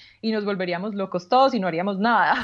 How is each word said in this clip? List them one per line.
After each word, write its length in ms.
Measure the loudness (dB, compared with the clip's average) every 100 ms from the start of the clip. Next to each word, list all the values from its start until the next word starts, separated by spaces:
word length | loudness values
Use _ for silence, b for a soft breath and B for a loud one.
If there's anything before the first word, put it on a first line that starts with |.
| B B
y 120 | -4
nos 100 | -2
volveríamos 500 | -2 -4 -4 -4 -6
locos 360 | -6 -4 -6 2
todos 240 | 4 4
y 80 | 2
no 60 | -2
haríamos 300 | -2 -2 0
nada. 360 | 2 2 2 0